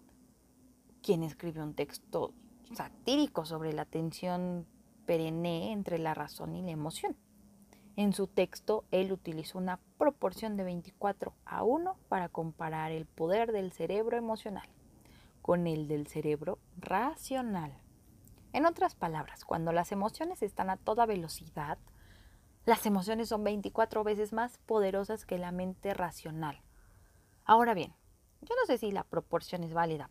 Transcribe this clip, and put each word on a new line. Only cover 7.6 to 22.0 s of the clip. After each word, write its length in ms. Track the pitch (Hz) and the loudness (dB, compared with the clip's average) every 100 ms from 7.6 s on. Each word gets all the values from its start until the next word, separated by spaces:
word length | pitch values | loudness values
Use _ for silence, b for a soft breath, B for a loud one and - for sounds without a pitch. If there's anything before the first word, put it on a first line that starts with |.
| - B B - | -20 B B 0
En 160 | 208 | 2
su 140 | 190 190 | 2 0
texto, 580 | - 180 - - 214 - | 2 2 0 0 0 2
él 200 | 185 190 | 2 2
utilizó 480 | 190 - 156 160 185 | -2 -4 -8 -6 -4
una 220 | 185 180 _ - | -4 -4 _ 2
proporción 580 | 294 - 196 180 220 202 | 2 4 0 0 -4 -2
de 80 | |
veinticuatro 680 | 185 175 180 - 202 196 - - - | -2 -4 -8 -4 -2 -2 -6 -10 -8
a 160 | - | 0
uno 340 | 196 302 359 381 - | 2 4 2 -4 -2
para 200 | 190 175 | -2 -2
comparar 640 | - 165 156 160 156 156 | -4 -6 -6 -6 -4 -4
el 140 | 160 160 | -4 -8
poder 460 | - 165 208 233 | -2 2 2 2
del 200 | 214 185 | 0 -2
cerebro 440 | - 165 196 226 240 | -4 -2 0 2 0
emocional 520 | 226 220 220 190 - - - - B B B B - | 0 -4 -6 -10 -12 -20 -20 -20 B B B B 2
con 220 | 175 170 | 2 2
el 180 | 156 151 | 0 -2
del 220 | 151 147 | -2 -2
cerebro 500 | 156 151 147 151 208 - 175 | 0 2 2 -2 -6 -8 -12
racional. 960 | - 185 254 320 - 262 240 185 151 131 - - - - - - - | -2 0 0 -2 -4 -2 -2 -2 -4 -10 -20 -20 -20 -20 -20 -20 -4
En 140 | 254 330 | 2 4
otras 300 | 330 370 - | 4 2 2
palabras, 480 | 170 156 139 - | -4 -2 -6 -8
cuando 260 | - 165 165 | -2 0 2
las 220 | 170 175 | 2 2
emociones 500 | 196 208 - 320 370 | 0 -2 -2 -4 -2
están 280 | 202 - 190 | -4 -2 -2
a 60 | 190 | -2
toda 300 | - 220 233 | 0 4 4
velocidad, 720 | 196 160 - 160 - 147 160 - b | 2 -2 -8 -10 -8 -6 -6 -10 b